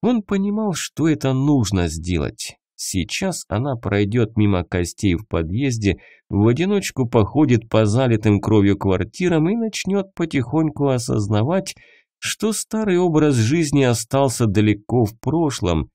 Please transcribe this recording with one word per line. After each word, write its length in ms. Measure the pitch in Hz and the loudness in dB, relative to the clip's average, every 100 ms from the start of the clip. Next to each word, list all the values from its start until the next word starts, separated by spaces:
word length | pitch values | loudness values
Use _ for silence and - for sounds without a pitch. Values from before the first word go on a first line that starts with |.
Он 200 | 202 247 | 0 0
понимал, 520 | 202 196 196 208 214 | -2 -2 -2 -2 -4
что 340 | 170 - - 156 | -4 -8 -2 0
это 240 | 151 135 | 0 0
нужно 560 | 131 139 143 107 95 87 | 0 2 2 2 0 -2
сделать. 680 | 80 82 90 71 - - - _ _ | -4 -4 -2 -2 -6 -14 -16 _ _
Сейчас 680 | - - - - 190 170 - | -8 -4 -4 -4 -4 -6 -6
она 260 | 101 139 | -4 -4
пройдёт 640 | 123 107 101 104 117 110 - | -4 -2 0 0 0 0 2
мимо 260 | 104 95 | 2 2
костей 520 | 85 90 87 - 104 85 | -2 -4 -4 -2 -2 -2
в 100 | - | -2
подъезде, 720 | 92 82 98 139 117 101 - - _ _ | -4 -4 -2 -2 -2 -2 -2 -6 _ _
в 180 | 101 107 | 2 2
одиночку 640 | 127 180 202 190 - 123 | 2 0 0 -2 -4 0
походит 600 | 120 101 - 151 120 117 | 2 2 2 2 2 2
по 180 | 113 107 | 0 2
залитым 540 | 110 131 110 110 101 | 2 2 2 2 2
кровью 380 | 101 107 101 98 | 4 4 4 2
квартирам 720 | 95 92 107 - 180 165 160 | 0 -2 -2 -2 0 2 0
и 80 | 226 | 0
начнёт 580 | 226 - - 196 190 | -4 -6 -2 -2 -4
потихоньку 760 | - 170 143 120 156 160 - 143 | -6 -4 -2 -2 0 -2 0 0
осознавать, 840 | 127 123 123 101 104 117 185 185 - - _ _ _ | 0 -2 -2 0 0 0 -2 -4 -12 -20 _ _ _
что 320 | - - 214 | -10 -4 -2
старый 460 | 214 - 220 214 180 | -4 -4 -4 0 2
образ 360 | 180 151 151 | 2 4 2
жизни 480 | 131 110 160 156 143 | 2 2 2 2 2
остался 640 | 131 117 - 135 139 120 117 | 2 2 0 0 0 2 0
далеко 580 | 98 107 104 _ 120 | 2 2 2 _ 0
в 140 | 110 - | 0 -2
прошлом 720 | - 156 160 120 95 82 65 | -4 0 0 -2 0 0 -2